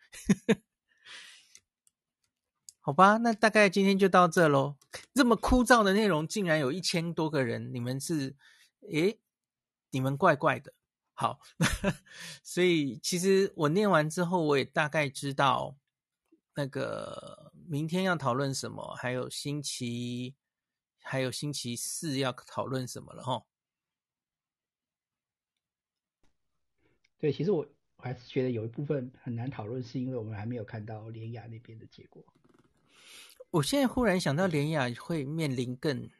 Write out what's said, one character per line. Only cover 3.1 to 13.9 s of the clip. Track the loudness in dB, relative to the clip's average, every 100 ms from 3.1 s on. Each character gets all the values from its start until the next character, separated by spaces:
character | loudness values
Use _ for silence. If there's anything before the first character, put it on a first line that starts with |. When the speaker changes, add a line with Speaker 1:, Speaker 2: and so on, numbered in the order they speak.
| 6
Speaker 1:
那 | 2
大 | 2 4
概 | 6 4
今 | 6
天 | 4 4
就 | 6
到 | 6 6
这 | 6 4
咯。 | 4 2 -4 _ -18 -2
这 | 2
么 | 4 4
枯 | 4 4
燥 | 8 6
的 | 6
内 | 4 4
容， | 2 0
竟 | -2 2
然 | 2
有 | 2
一 | 0
千 | -2 -2 -2
多 | -2 0
个 | 0
人， | 0 -2 -6
你 | -6
们 | -4 -6
是， | -2 -2 -4 -8 _ _ _ _ -6
诶， | 0 0 -2 _ _ _ _ _ _ _
你 | -4
们 | -2 2
怪 | 2
怪 | 4 0 -2
的。 | -6 -20 _ _ _
好， | -4 -4 -4 -12 -2
<laughs> | 0 0 -2 -4 _ -18 -16 -16
所 | -6 0
以 | 2 4 0 -4
其 | -4 0
实 | 4 4 4
我 | 2 2
念 | 4
完 | 4